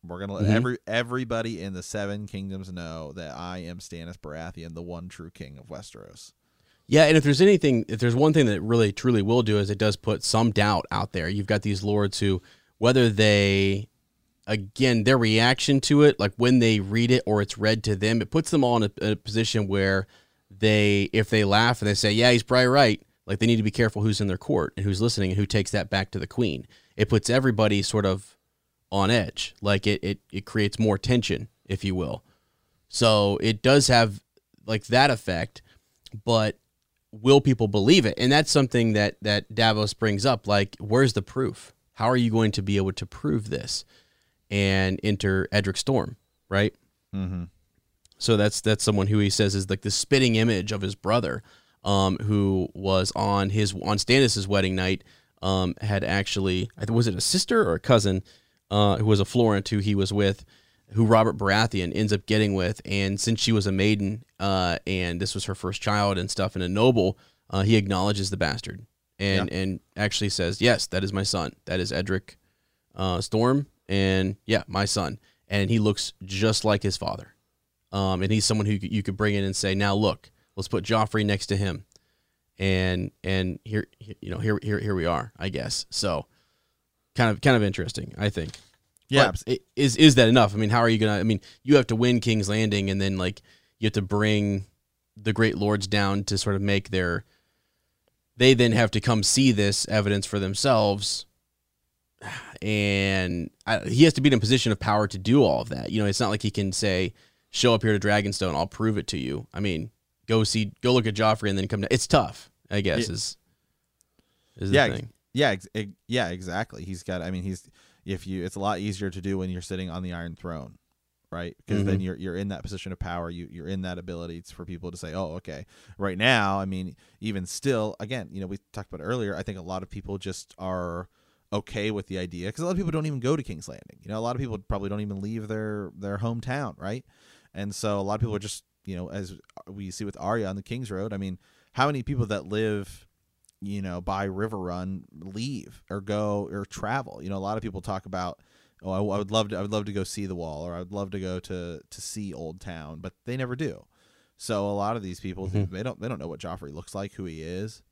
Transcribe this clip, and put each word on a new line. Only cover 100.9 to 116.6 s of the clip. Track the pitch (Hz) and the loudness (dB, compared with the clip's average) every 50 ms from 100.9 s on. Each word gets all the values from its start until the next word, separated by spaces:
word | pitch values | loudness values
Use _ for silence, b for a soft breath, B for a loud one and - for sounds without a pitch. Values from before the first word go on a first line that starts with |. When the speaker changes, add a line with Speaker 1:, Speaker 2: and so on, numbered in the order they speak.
| 98 104 101 - - - - _ _ _ _ _ _ _ _ _ _ _ _ _ _ _ _ _ _ _ B B B B B B B - | 2 0 -2 -4 -6 -6 -8 _ _ _ _ _ _ _ _ _ _ _ _ _ _ _ _ _ _ _ B B B B B B B -8
Speaker 2:
And | - 104 107 104 101 101 101 98 98 98 95 95 92 90 90 87 85 - _ _ _ | -4 -2 0 2 2 2 2 2 2 2 0 0 0 -2 -2 -4 -6 -8 _ _ _
I, | - 113 101 | -4 -4 -2
he | - - 120 120 160 | -2 -2 -2 0 0
has | 160 - | 0 0
to | - | 2
be | 135 147 | 2 2
in | 135 | 2
a | 113 | 2
position | 98 104 131 127 - 120 | 2 2 0 0 2 0
of | 107 - | -2 -2
power | - - 104 107 107 | -2 -2 0 0 0
to | 98 - | -2 -6
do | 95 95 104 123 143 127 | -6 -2 2 4 4 4
all | 90 69 60 | 4 2 -2
of | - - | -4 -6
that. | 69 64 57 50 | -10 -10 -8 -4
You | 92 110 | -2 -2
know, | 104 | 0
it's | 101 98 - | 0 0 0
not | 120 101 | -2 -2
like | 104 104 | -2 -2
he | - 107 | -4 -4
can | - - 101 95 | -4 -2 -4 -4
say, | 92 - - 101 92 90 95 90 b b b b b b b b | -4 -2 -2 0 0 0 -2 -4 b b b b b b b b
"Show | - - - 127 117 | -4 2 4 4 4
up | 110 110 | 4 4
here | 110 107 | 2 2
to | 101 98 | 2 2
Dragonstone, | 104 104 104 101 101 101 - 98 90 78 | 2 2 2 2 0 -2 -2 -2 -2 0
I'll | 71 85 | -2 -2
prove | 92 - - 110 113 107 | -4 -4 -2 -2 0 0
it | 101 - | -2 -4
to | - - | -6 -6
you." | 78 64 62 69 87 123 _ - | -6 -4 -4 -6 -6 -8 _ -8
I | 85 | -4
mean, | 104 101 87 78 82 110 _ _ _ _ _ _ _ | -4 -2 -2 -4 -6 -8 _ _ _ _ _ _ _
go | - 113 113 110 | 0 2 2 2
see, | - - 113 107 98 - _ | 2 0 -2 -2 -4 -6 _
go | - 123 127 | 0 4 4
look | 127 107 | 4 2
at | 113 104 | 2 0
Joffrey | 104 110 110 110 110 - 104 | 2 2 2 2 2 0 -2
and | 98 | 0
then | 98 95 | 0 -2
come | 92 - 101 | -2 -2 -4
down. | 98 - | 0 0
It's | - 120 - | 0 0 2
tough, | - - 147 104 - - - - _ _ _ _ _ | 2 2 2 2 0 -6 -14 -20 _ _ _ _ _
I | 101 104 | -4 -2
guess, | 98 95 78 117 117 - | 0 0 0 0 -2 -4
Speaker 1:
Yeah. | 85 | -4
Speaker 2:
is, | 107 - - - _ _ _ _ _ _ _ _ _ _ _ _ _ _ _ _ _ _ _ _ _ _ _ _ | -6 -6 -8 -10 _ _ _ _ _ _ _ _ _ _ _ _ _ _ _ _ _ _ _ _ _ _ _ _
is | 120 - 98 | -8 -2 2
Speaker 1:
Yeah, | 98 143 135 | 2 2 2
Speaker 2:
the | 107 60 | 2 0
Speaker 1:
ex-, | - | -6
Speaker 2:
thing. | - 113 _ _ _ _ _ | -10 -14 _ _ _ _ _
Speaker 1:
yeah, | 131 147 131 | 0 0 0
ex-, | 101 92 95 98 _ | 0 -2 -8 -10 _
ex-, | 107 107 98 92 _ _ | -8 -8 -8 -12 _ _
yeah, | - 117 123 110 85 | -4 -4 -2 -2 -4
exactly. | 87 90 92 90 85 98 | -6 -8 -10 -8 -6 -6